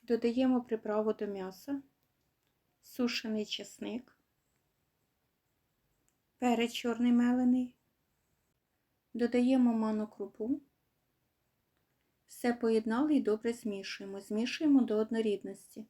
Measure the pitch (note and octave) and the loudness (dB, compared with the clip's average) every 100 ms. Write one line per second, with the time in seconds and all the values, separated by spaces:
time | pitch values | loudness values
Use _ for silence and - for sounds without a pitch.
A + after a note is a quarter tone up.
0 | - A#3 A#3 A#3 C4 B3+ A#3+ A3 G#3+ G#3+ | -2 0 0 2 2 2 0 -6 -2 -2
1 | G#3+ A3 G#3 G3 F#3 F#3 - C#4 - _ | 0 -2 -4 -6 -10 -12 -8 -8 -8 _
2 | _ _ _ _ _ _ _ _ - - | _ _ _ _ _ _ _ _ -20 -4
3 | A#3+ - A3+ G#3+ G#3 - G3+ - G3+ A3 | -2 -2 -4 -6 -6 -8 -12 -12 -10 -10
4 | - _ _ _ _ _ _ _ _ _ | -12 _ _ _ _ _ _ _ _ _
5 | _ _ _ _ _ _ _ _ _ _ | _ _ _ _ _ _ _ _ _ _
6 | _ _ _ _ B3 A#3 A#3 - B3 A3+ | _ _ _ _ 0 0 0 -2 -4 0
7 | A#3+ A#3+ A#3+ B3 B3 B3+ B3 _ _ _ | 2 4 4 2 2 2 0 _ _ _
8 | _ _ _ _ _ _ _ _ _ _ | _ _ _ _ _ _ _ _ _ _
9 | _ A#3 A#3 B3 B3 C4 A#3+ A3+ A3 G#3+ | _ -4 0 2 4 4 4 2 0 -2
10 | G#3+ - G3 _ A3 C#4+ _ _ _ _ | -6 -8 -12 _ -4 -4 _ _ _ _
11 | _ _ _ _ _ _ _ _ _ _ | _ _ _ _ _ _ _ _ _ _
12 | _ _ _ - A#3+ A#3+ A#3 A3 A3 A3+ | _ _ _ -6 -4 0 2 0 0 0
13 | D4+ C#4+ G#3+ G#3+ A#3 A#3 A3 G3 G3 - | 2 2 2 0 -2 -4 -6 -8 -10 -12
14 | G3 G3 G3 G#3 A#3+ - D#4 C#4 A3 G#3+ | -12 -14 -6 -4 -2 0 4 6 6 0
15 | A3 A3+ A3 G3 G3 F#3+ - - A3 | 0 0 0 -2 -4 -14 -18 -18 -20